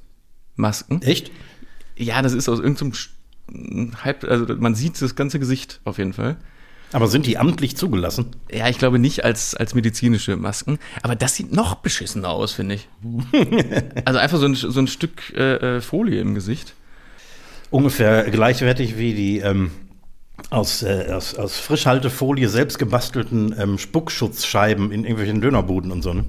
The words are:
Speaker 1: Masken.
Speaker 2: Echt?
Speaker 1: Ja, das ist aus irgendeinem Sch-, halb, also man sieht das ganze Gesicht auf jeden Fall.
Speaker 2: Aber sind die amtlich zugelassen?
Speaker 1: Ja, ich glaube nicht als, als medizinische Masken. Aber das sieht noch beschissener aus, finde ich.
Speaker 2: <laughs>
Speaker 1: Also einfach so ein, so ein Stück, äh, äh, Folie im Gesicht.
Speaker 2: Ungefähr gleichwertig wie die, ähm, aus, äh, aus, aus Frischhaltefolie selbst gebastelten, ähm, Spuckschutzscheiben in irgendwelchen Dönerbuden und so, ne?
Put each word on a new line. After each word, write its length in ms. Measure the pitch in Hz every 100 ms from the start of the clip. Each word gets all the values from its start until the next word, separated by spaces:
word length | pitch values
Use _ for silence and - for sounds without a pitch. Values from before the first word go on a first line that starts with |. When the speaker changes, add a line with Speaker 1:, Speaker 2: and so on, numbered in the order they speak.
| - - - - - -
Speaker 1:
Masken. 460 | 107 104 - 160
Speaker 2:
Echt? 300 | 127 - - - - - - - - -
Speaker 1:
Ja, 240 | 117 123
das 120 | 135
ist 140 | 123 -
aus 120 | 117
irgendeinem 320 | 139 143 139
Sch-, 180 | - - - - - - - - - 117 113
halb, 200 | 135 - -
also 200 | 120 117 107
man 160 | 117 110
sieht 260 | 165 -
das 140 | 131 -
ganze 240 | 139 147
Gesicht 400 | 127 131 - - -
auf 120 | -
jeden 160 | 98
Fall. 220 | 101 117 165 - - - - -
Speaker 2:
Aber 160 | 131 113
sind 200 | 131 123
die 100 | 110
amtlich 400 | 143 165 139 -
zugelassen? 580 | 180 98 87 - - - -
Speaker 1:
Ja, 160 | 110 117
ich 120 | 120
glaube 180 | 131 120
nicht 240 | 135 -
als, 300 | 120 107 - -
als 200 | 110 123
medizinische 600 | 113 - 120 110 - 92
Masken. 420 | 95 104 - 147 - -
Aber 120 | 123 117
das 200 | 131 -
sieht 160 | -
noch 220 | 175 226 -
beschissener 540 | - - - 104 90
aus, 220 | 82 107
finde 220 | - 95 101
ich. 120 | - -
Speaker 2:
<laughs> 1000 | 113 120 - - - 233 127 - - 117 -
Speaker 1:
Also 140 | 127
einfach 200 | 135 165
so 60 | 139
ein, 80 | 131
so 240 | 104 131
ein 80 | 135
Stück, 440 | - 165 - - -
äh, 420 | 135 131 127 123
äh, 40 |
Folie 380 | - 160 220 101
im 140 | 98 101
Gesicht. 380 | 95 - - - - - - - - - - - -
Speaker 2:
Ungefähr 540 | 127 139 131 107 110 107
gleichwertig 680 | 110 117 123 127 131 117 110
wie 160 | 117
die, 240 | 104 98 101
ähm, 300 | 101 98 92 - - - - - - - -
aus, 320 | 107 101 -
äh, 300 | 101 95 85
aus, 220 | 92 - -
aus 240 | 101 -
Frischhaltefolie 920 | - 151 139 135 131 - 135 139 117
selbst 300 | 113 147 -
gebastelten, 760 | 117 120 - 123 107 117 107 110
ähm, 180 | 101 98
Spuckschutzscheiben 1120 | - 160 165 - 113 - - 107 107 104 101
in 120 | 104
irgendwelchen 380 | 113 110 101 107
Dönerbuden 500 | 123 120 90 92 90
und 100 | 90
so, 120 | 85
ne? 100 | 90